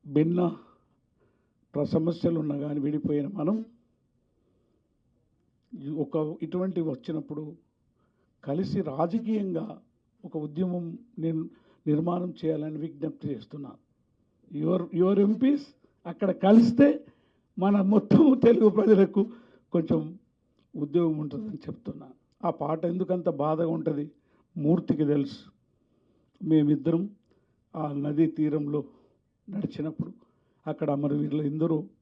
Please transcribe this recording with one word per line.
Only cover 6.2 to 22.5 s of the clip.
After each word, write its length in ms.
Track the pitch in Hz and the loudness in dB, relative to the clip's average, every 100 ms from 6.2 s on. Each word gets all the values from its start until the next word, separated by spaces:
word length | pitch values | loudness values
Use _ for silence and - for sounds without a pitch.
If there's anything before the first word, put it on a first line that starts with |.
| 156 165 | -4 -6
ఇటువంటివి 480 | 156 180 185 175 160 | -6 -4 -4 -2 -4
వచ్చినప్పుడు 680 | 135 - 156 139 151 151 165 _ _ _ _ _ _ _ _ | -6 -6 -8 -8 -12 -12 -16 _ _ _ _ _ _ _ _
కలిసి 360 | 139 151 190 - | -6 -4 -2 -4
రాజకీయంగా 1000 | 156 135 170 226 226 214 196 165 - - _ _ _ _ | -4 -2 -2 -2 -2 -2 -2 -4 -6 -14 _ _ _ _
ఒక 120 | 180 160 | -10 -8
ఉద్యమం 600 | 151 151 185 175 170 165 - - | -8 -4 -2 -2 -8 -12 -16 -6
నిర్-, 300 | 160 160 160 - _ _ - | -4 -4 -6 -12 _ _ -2
నిర్మాణం 480 | 151 170 175 180 - | 0 0 -2 -6 -6
చేయాలని 340 | 160 151 156 151 | -4 -4 -4 -8
విజ్ఞప్తి 500 | 156 143 156 - 147 | -10 -8 -10 -8 -10
చేస్తున్నా. 440 | 123 113 151 135 - _ _ _ _ _ _ _ | -10 -12 -16 -16 -18 _ _ _ _ _ _ _
Your, 280 | 143 156 180 170 165 | -4 0 0 -2 2
your 240 | 185 202 | 2 4
ఎంపీస్ 460 | 202 220 262 285 - _ _ _ - | 2 4 2 2 -4 _ _ _ -14
అక్కడ 240 | - 196 | -4 -2
కలిస్తే 760 | - 190 226 233 - 285 - - _ _ _ _ - | 2 8 8 8 6 6 4 -6 _ _ _ _ -2
మన 220 | 190 202 | 2 4
మొత్తం 600 | 190 208 - 208 302 262 | 4 4 6 6 8 8
తెలుగు 240 | 226 233 214 | 6 8 6
ప్రజలకు 600 | 196 208 202 190 208 196 - - _ _ | 4 6 6 6 4 -2 -4 -20 _ _
కొంచెం 460 | 170 160 160 156 180 _ _ _ _ _ - | -2 0 -2 -2 -12 _ _ _ _ _ -8
ఉద్యోగం 420 | 147 160 170 151 | -2 0 0 -2
ఉంటుందని 380 | 151 175 214 170 | -6 -8 -10 -10
చెప్తున్నా. 500 | - - - - - - _ _ | -12 -12 -12 -14 -16 -20 _ _
ఆ 60 | 170 | -6